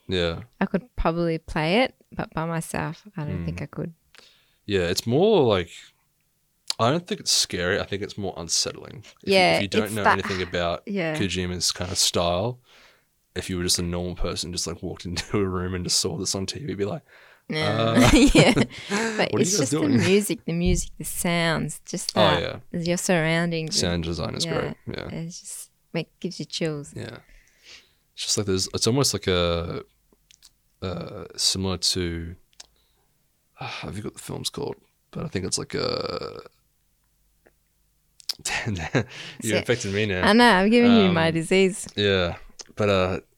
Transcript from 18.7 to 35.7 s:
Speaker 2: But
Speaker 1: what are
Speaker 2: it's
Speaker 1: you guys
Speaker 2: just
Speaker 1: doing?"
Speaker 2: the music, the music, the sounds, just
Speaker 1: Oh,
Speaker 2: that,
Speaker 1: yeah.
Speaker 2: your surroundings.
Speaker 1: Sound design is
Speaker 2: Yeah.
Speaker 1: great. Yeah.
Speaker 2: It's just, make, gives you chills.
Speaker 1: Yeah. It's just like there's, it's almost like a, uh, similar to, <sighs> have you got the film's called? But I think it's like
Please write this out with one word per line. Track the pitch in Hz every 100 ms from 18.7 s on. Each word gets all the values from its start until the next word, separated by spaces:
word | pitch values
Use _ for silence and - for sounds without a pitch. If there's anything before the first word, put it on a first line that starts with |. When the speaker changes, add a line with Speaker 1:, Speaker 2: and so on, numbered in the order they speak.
| - - 202 226 214
Speaker 2:
But | -
Speaker 1:
what | -
are |
Speaker 2:
it's | 202
Speaker 1:
you | 208
guys |
Speaker 2:
just | 262
Speaker 1:
doing?" | - 302 254
Speaker 2:
the | 175
music, | 202 202 170
the | -
music, | 165 180 175 - -
the |
sounds, | 160 - 175 170 165 151 151 -
just | - 180 -
Speaker 1:
Oh, | -
Speaker 2:
that, | 208 - 85 - -
Speaker 1:
yeah. | 175
Speaker 2:
your | 170 175
surroundings. | - 175 156 165 170 165 160 -
Speaker 1:
Sound | 87 87
design | 82 160 - -
is |
Speaker 2:
Yeah. | 165 160
Speaker 1:
great. | 147 - -
Yeah. | - -
Speaker 2:
It's | 160 165 -
just, | - - - _ _
make, | 170 156 _
gives | 180 -
you |
chills. | 156 - 165 151 143
Speaker 1:
Yeah. | - 107 - - - _ _ - - _ _ _
It's | - -
just | -
like | 101
there's, | 95 -
it's | 95 113
almost | 135 131
like | 101 -
a, | 90 87 85 85 73 - _ _ _ _ _ - _ _ _
uh, | 95 87 87 98 87 -
similar | - 95 95 90
to, | - 95 87 82 82 90 _ - - _ _
<sighs> | _ _ _ _ _ _ -
have | 120 - - 95
you |
got | -
the | -
film's | - 90 -
called? | - - - _ _ _
But | -
I | -
think | 98
it's | 90 -
like | -